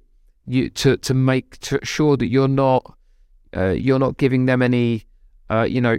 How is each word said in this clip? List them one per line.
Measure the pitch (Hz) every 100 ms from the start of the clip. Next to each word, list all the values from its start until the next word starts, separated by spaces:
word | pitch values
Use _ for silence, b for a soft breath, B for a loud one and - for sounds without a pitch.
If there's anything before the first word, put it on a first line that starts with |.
| _ _ _ _ -
you, | 127 -
to, | - 135 123
to | -
make | 131 131 131 - -
to | - 139
sure | - - 151 139
that | 101
you're | 131 135
not, | 135 135 127 - - _ _ _ _ _ 90
uh, | 92
you're | 82 131 135
not | 131 -
giving | 135 131 127
them | 127
any, | 123 123 120 113 - _ - - -
uh, | 110 117
you | 123
know, | 120